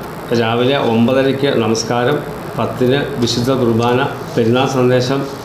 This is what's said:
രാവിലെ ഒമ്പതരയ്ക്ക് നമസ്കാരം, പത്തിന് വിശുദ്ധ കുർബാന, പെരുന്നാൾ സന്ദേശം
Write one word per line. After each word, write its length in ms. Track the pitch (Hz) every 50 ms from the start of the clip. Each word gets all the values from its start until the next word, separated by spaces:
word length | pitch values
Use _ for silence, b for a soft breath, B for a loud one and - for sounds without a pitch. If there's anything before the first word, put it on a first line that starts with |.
| - - - - - - 123 117
രാവിലെ 360 | 113 113 117 120 123 131 139 139 113 117
ഒമ്പതരയ്ക്ക് 600 | 113 113 117 123 131 135 135 135 127 117 139 139 120 113 113
നമസ്കാരം, 560 | 107 113 110 - - 123 120 123 127 147 147 - - - - - - - -
പത്തിന് 420 | 113 107 - 113 127 123 135 143 151 - 143 127 120
വിശുദ്ധ 280 | 113 - 120 120 131 135 131
കുർബാന, 380 | 123 117 117 110 120 120 123 127 139 143 - - - - -
പെരുന്നാൾ 340 | - 113 113 120 127 139 135 135 131
സന്ദേശം 420 | 123 123 127 127 123 - 139 139 - - - -